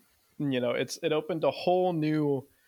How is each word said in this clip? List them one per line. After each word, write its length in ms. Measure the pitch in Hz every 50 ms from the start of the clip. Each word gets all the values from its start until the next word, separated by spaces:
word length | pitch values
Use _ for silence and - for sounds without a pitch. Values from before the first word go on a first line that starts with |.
| _ _ _ _ _ _ _ -
You 220 | 151 139 131 123
know, 100 | 120 120
it's, 260 | 123 127 131 123 - - -
it 80 | 160
opened 320 | 151 151 156 - 180 160 156
a 80 | 139
whole 400 | - - - 180 180 185 180 185
new 560 | 175 160 151 156 156 156 151 143 139 131 127 - _ _ _